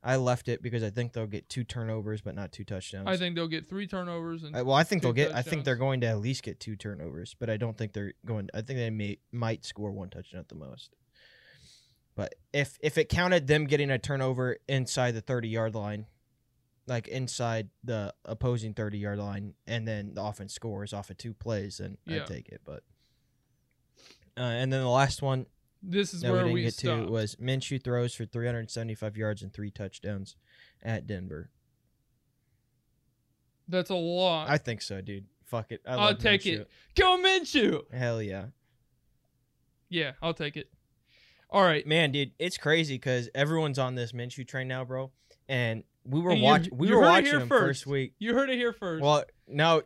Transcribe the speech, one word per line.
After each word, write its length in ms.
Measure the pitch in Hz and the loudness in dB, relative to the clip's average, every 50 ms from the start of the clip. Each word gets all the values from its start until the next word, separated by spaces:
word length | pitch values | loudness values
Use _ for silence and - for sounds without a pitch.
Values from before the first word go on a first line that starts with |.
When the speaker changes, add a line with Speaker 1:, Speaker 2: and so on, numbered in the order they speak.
| - | -2
Speaker 1:
I 120 | - 131 | 0 0
left 300 | 131 131 123 123 120 - - | 2 2 2 0 0 -2 -4
it 120 | 120 - - | -6 -4 -4
because 200 | 123 113 117 113 | -4 -4 -2 -2
I 60 | 104 | -2
think 220 | 98 123 120 117 - | -2 -2 -4 -4 -4
they'll 140 | 117 113 | -6 -6
get 220 | 107 101 95 - _ | -6 -6 -10 -10 _
two 140 | - 131 120 | -6 -6 -6
turnovers, 560 | - - 123 113 110 110 110 104 104 107 107 | -6 -6 -6 -4 -4 -4 -4 -4 -4 -6 -6
but 140 | - 101 71 | -6 -8 -8
not 160 | 90 101 - - | -8 -10 -10 -10
two 120 | - 101 | -14 -12
touchdowns. 440 | - 104 92 - - - 98 98 - | -8 -8 -8 -8 -10 -10 -8 -4 -2
Speaker 2:
I 80 | 190 | -2
think 180 | 175 180 175 175 | -2 -2 -4 -4
they'll 100 | 165 170 165 | -4 -4 -4
get 180 | 160 160 - - | -4 -6 -8 -8
three 180 | 185 196 208 180 | -8 -8 -8 -6
turnovers 540 | - 190 180 175 170 170 165 170 165 165 160 | -6 -6 -6 -6 -6 -6 -6 -8 -8 -8 -10
and 120 | 147 151 | -8 -4
Speaker 1:
I, 60 | 120 123 | -2 2
well, 120 | 131 135 | 4 6
I 80 | 143 165 | 6 6
think 180 | - 214 180 - | 6 4 2 2
Speaker 2:
two 60 | 123 | 2
Speaker 1:
they'll 40 | 117 | 4
get, 200 | 123 143 - 95 | 4 2 2 2
I 80 | 120 123 | -2 -2
think 220 | - 170 156 131 | -2 -2 -2 0
they're 100 | 139 127 | 0 0
Speaker 2:
touchdowns. 40 | 117 | 2
Speaker 1:
going 220 | 131 135 135 127 120 | 2 0 0 2 2
to 40 | 113 | 0
at 100 | 110 104 | 0 0
least 220 | 104 123 135 - - | 0 -2 -4 -4 -6
get 140 | 113 - - | -10 -10 -10
two 160 | - 113 110 | -10 -12 -10
turnovers, 580 | 101 - 107 101 76 78 82 65 80 90 - - _ | -8 -8 -10 -10 -8 -10 -10 -10 -10 -12 -14 -10 _
but 120 | 123 117 | -4 -4
I 60 | 110 | -2
don't 200 | 107 120 113 110 | -2 -2 -4 -4
think 160 | - 113 104 - | -4 -6 -6 -6
they're 200 | 107 101 98 - - - | -6 -8 -8 -10 -12 -8
going, 240 | - 113 107 98 95 - | -6 -4 -4 -4 -6 -8
I 60 | 107 110 | -8 -8
think 160 | 113 135 127 | -6 -4 -4
they 120 | 120 113 | -2 -2
may, 280 | 110 107 104 104 101 - _ _ - | -2 -2 -4 -4 -6 -8 _ _ -6
might 320 | 120 117 113 117 - - | -4 -2 -2 -2 -4 -6
score 260 | - - - 104 104 98 | -12 -10 -8 -8 -6 -6
one 160 | 101 92 95 | -8 -10 -12
touchdown 300 | - - 92 - - 90 | -12 -14 -16 -14 -14 -16
at 80 | 82 - | -16 -14
the 60 | - | -16
most. 380 | 80 76 65 64 - - - _ _ _ _ _ _ - - _ _ _ - - - - - - - _ _ _ _ _ _ _ | -16 -16 -16 -16 -18 -20 -20 _ _ _ _ _ _ -20 -20 _ _ _ -20 -20 -20 -20 -20 -20 -20 _ _ _ _ _ _ _
But 200 | - 101 - - _ _ _ - | -6 -6 -6 -8 _ _ _ -2
if, 260 | 143 143 - - - | -2 -2 -2 -4 -2
if 160 | - 151 - | -2 0 2
it 120 | 160 156 - | 2 2 2
counted 380 | - 175 180 180 185 180 143 131 | 2 2 4 6 4 4 6 4
them 180 | 151 151 151 | 4 4 4
getting 240 | 139 147 143 143 139 | 2 2 2 2 2
a 80 | 135 120 | 0 -2
turnover 600 | - - 143 135 131 131 131 123 127 127 117 - _ - | 0 -2 -2 0 0 0 0 0 0 -2 -2 -4 _ -2
inside 440 | 139 135 127 - - 135 127 123 117 | 0 0 0 0 0 2 2 2 2
the 80 | 113 | -2
thirty-yard 540 | - - 131 123 113 113 110 113 110 113 107 | -2 -2 -2 -2 -2 -2 -2 0 0 -2 -2
line, 320 | 113 101 104 104 104 107 - _ _ _ _ _ _ _ _ _ _ _ _ _ _ _ - | -4 -6 -6 -6 -8 -10 -12 _ _ _ _ _ _ _ _ _ _ _ _ _ _ _ -4
like, 200 | 127 120 - - | -4 -4 -4 -4
inside 600 | - 131 131 123 - - 123 120 113 113 107 98 - _ - | -6 -6 -4 -4 -4 -2 0 0 0 0 -2 -6 -10 _ -6
the 300 | 120 117 107 101 95 - - _ | -4 -4 -2 -2 -4 -8 -12 _
opposing 480 | - 110 - - 127 123 117 110 110 104 | -10 -6 -2 0 0 0 0 -2 -4 -6
thirty-yard 460 | - 110 104 101 104 101 104 101 101 | -4 -4 -4 -4 -4 -4 -4 -4 -4
line, 360 | 104 101 101 101 101 101 - - _ | -4 -6 -6 -8 -8 -10 -12 -14 _
and 200 | - 117 117 110 110 | -6 -6 -4 -2 -4
then 260 | 110 104 104 104 - | -4 -4 -6 -8 -8
the 80 | 101 101 | -6 -6
offense 300 | 107 104 - 101 95 - | -6 -6 -8 -12 -14 -12
scores 380 | - - 113 104 98 104 104 - | -10 -8 -8 -8 -8 -8 -8 -8
off 180 | 101 101 - | -10 -10 -12
of 80 | 95 - | -14 -12
two 160 | - 117 107 | -12 -12 -12
plays, 440 | - - 117 113 104 101 104 98 - | -10 -6 -4 -4 -4 -4 -6 -8 -10
then 200 | 95 95 98 - _ | -10 -10 -12 -14 _
Speaker 2:
Yeah. 140 | - 160 156 143 | -8 -6 -6 -6
Speaker 1:
I'd 40 | - | -6
take 200 | 90 67 - - | -10 -12 -12 -14
it. 120 | - - - | -18 -18 -16
But, 200 | 73 73 - - _ _ _ _ _ _ _ _ _ _ _ _ _ _ _ _ _ _ _ _ _ _ _ - - - _ _ _ _ 120 | -16 -16 -16 -16 _ _ _ _ _ _ _ _ _ _ _ _ _ _ _ _ _ _ _ _ _ _ _ -20 -20 -20 _ _ _ _ -4
uh, 40 | 123 | -4
and 300 | 123 117 120 131 131 135 | -2 0 0 0 0 0
then 100 | 135 131 | 0 2
the 60 | 123 | 4
last 320 | 120 131 139 135 - - | 4 4 4 4 2 -2
one 260 | 139 135 135 127 127 - _ _ _ _ _ _ - | -2 0 0 -2 -4 -8 _ _ _ _ _ _ -10
Speaker 2:
This 320 | 190 170 202 202 - - | -2 0 0 0 0 -2
is 60 | 175 | -4
Speaker 1:
that 80 | 170 - | 0 2
we 40 | 180 | 4
Speaker 2:
where 80 | 180 180 | 4 4
Speaker 1:
didn't 100 | 170 170 | 4 2
Speaker 2:
we 80 | 175 117 | 2 0
Speaker 1:
get 120 | 117 - | 0 -2
to 120 | - - | 0 -2
Speaker 2:
stopped. 240 | 123 117 117 110 90 | 0 0 0 0 0
Speaker 1:
was 240 | 113 113 107 104 - | 0 0 -2 -2 -4
Minshew 460 | - - 127 131 131 - - 139 127 - | -6 -4 -2 -2 -2 -2 -4 -6 -4 -2
throws 320 | 127 123 123 123 120 - | -2 0 0 0 -2 -2
for 100 | - 117 | -6 -10
three 220 | 110 - 120 117 | -8 -6 -4 -4
hundred 240 | 120 120 117 113 107 | -2 -4 -4 -6 -8
seventy-five 460 | - 113 113 113 110 - - 107 104 | -8 -8 -6 -6 -6 -6 -6 -6 -4
yards 260 | 107 110 107 107 95 98 | -2 -2 -2 -2 -4 -6
and 100 | 95 - | -12 -10
three 200 | - 104 104 - | -10 -10 -10 -8
touchdowns 640 | - 104 95 - - - 101 104 98 98 - - _ _ _ _ _ - _ _ _ - | -8 -10 -10 -10 -10 -8 -8 -6 -6 -8 -12 -16 _ _ _ _ _ -20 _ _ _ -6
at 260 | 117 113 101 - - | -4 -4 -4 -4 -6
Denver. 420 | 104 92 92 92 78 76 85 - _ _ _ _ _ _ _ _ _ _ _ _ _ _ _ _ _ _ _ _ _ _ _ _ _ _ _ _ _ _ _ _ _ _ _ _ _ _ _ _ _ _ _ - | -8 -8 -8 -10 -10 -12 -12 -14 _ _ _ _ _ _ _ _ _ _ _ _ _ _ _ _ _ _ _ _ _ _ _ _ _ _ _ _ _ _ _ _ _ _ _ _ _ _ _ _ _ _ _ -2
Speaker 2:
That's 220 | 170 180 175 - | -2 -2 0 0
a 40 | 196 | 0
lot. 540 | 180 165 170 175 180 185 185 165 160 156 - | 0 0 0 2 4 4 4 4 2 2 2
Speaker 1:
I 100 | 143 147 | 2 2
think 240 | - - 117 101 - | 2 0 -6 -6 -6
so, 180 | - 101 95 | -8 -8 -8
dude. 260 | 95 101 101 98 98 98 _ _ _ | -8 -8 -10 -10 -12 -14 _ _ _
Fuck 280 | - - 117 107 - 117 | -6 -4 -4 -4 -4 -10
it. 100 | - - | -12 -6
I 60 | - 127 | -4 0
Speaker 2:
I'll 60 | 123 | 4
Speaker 1:
love 200 | 208 208 202 208 | 4 4 4 4
Speaker 2:
take 240 | - 220 202 196 196 | 4 4 4 4 2
Speaker 1:
Minshew. 180 | 202 165 - | 0 -4 -4
Speaker 2:
it. 100 | 104 - _ - - _ - | -6 -10 _ -20 -20 _ 2
Go 240 | - 392 370 370 359 | 6 6 8 8 6
Minshew! 760 | 359 381 381 381 330 - - 294 220 - - - - - - | 6 6 4 4 2 2 2 4 4 4 2 0 -4 -6 -4
Speaker 1:
Hell 300 | 127 127 120 117 110 110 | -2 0 0 0 -2 -2
yeah. 240 | 101 92 98 95 117 - _ _ _ _ _ _ _ _ _ _ _ _ _ _ _ _ _ _ _ _ _ _ _ _ _ _ _ | -4 -6 -6 -8 -10 -12 _ _ _ _ _ _ _ _ _ _ _ _ _ _ _ _ _ _ _ _ _ _ _ _ _ _ _
Speaker 2:
Yeah, 240 | 180 165 156 139 131 - - | -2 -2 -2 -2 -4 -4 -4
I'll 120 | 165 165 | -4 -4
take 220 | - 160 147 147 | -4 -6 -8 -6
it. 140 | 156 - - _ _ _ _ _ _ _ _ _ _ _ _ _ _ _ _ | -8 -12 -14 _ _ _ _ _ _ _ _ _ _ _ _ _ _ _ _
All 120 | - 202 196 | 4 6 6
right. 240 | 180 160 151 - | 6 6 4 2
Speaker 1:
Man, 260 | 151 156 165 165 143 127 | 2 4 4 4 4 4
dude, 200 | 143 139 123 - _ | 0 -2 -2 -2 _
it's 200 | 160 180 - - | -4 -4 -4 -2
crazy 400 | - 147 156 165 165 147 135 120 | 2 4 4 4 4 0 -2 -4
'cause 300 | - 135 127 123 120 117 - | -2 0 0 0 0 -2 0
everyone's 440 | 131 143 147 165 160 160 147 131 135 | 0 0 2 2 2 0 0 0 0
on 160 | 131 127 127 | -2 -2 -2
this 180 | 123 120 113 123 | -4 -4 -4 -6
Minshew 340 | 120 120 123 - - 131 | -8 -8 -8 -10 -12 -12
train 220 | - - 135 131 131 | -8 -6 -6 -4 -4
now, 160 | 127 131 131 | -4 -6 -6
bro. 280 | 123 131 131 135 135 - _ _ _ - _ _ - | -6 -6 -6 -6 -8 -12 _ _ _ -20 _ _ -2
And 360 | 135 127 123 113 113 113 - _ _ _ _ | 0 2 2 2 0 -2 -6 _ _ _ _
we 140 | 123 135 156 | -2 0 2
were 100 | 170 180 | 4 4
Speaker 2:
And 80 | - 214 | 4 6
you, 40 | 214 | 8
Speaker 1:
watch-, 240 | 135 151 151 165 180 - | 8 8 8 6 2 -2
we 160 | 123 156 208 | 0 4 6
Speaker 2:
you 60 | 214 | 8
Speaker 1:
were 60 | 226 - | 10 10
Speaker 2:
heard 60 | - | 10
it 20 | |
Speaker 1:
watching 160 | 349 381 - | 10 8 8
Speaker 2:
here 120 | 285 294 285 | 6 4 2
Speaker 1:
them 80 | 123 120 | 2 4
Speaker 2:
first. 140 | 277 240 190 - 135 - - | 4 6 6 4 0 -2 -4
Speaker 1:
first 40 | |
week. 280 | 135 143 139 131 - - _ | -4 -2 -2 -2 -4 -6 _
Speaker 2:
You 160 | 202 226 240 | -4 0 2
heard 160 | 254 277 269 | 2 2 2
it 60 | 262 | 0
here 160 | 247 240 233 233 | 0 0 -2 -2
first. 300 | - 214 180 160 160 143 | -4 -6 -6 -4 2 4
Speaker 1:
Well, 220 | 143 151 147 - - _ _ _ - | 6 6 4 4 -2 _ _ _ -6
no, 340 | 120 147 156 165 165 156 - | 0 4 6 6 6 4 4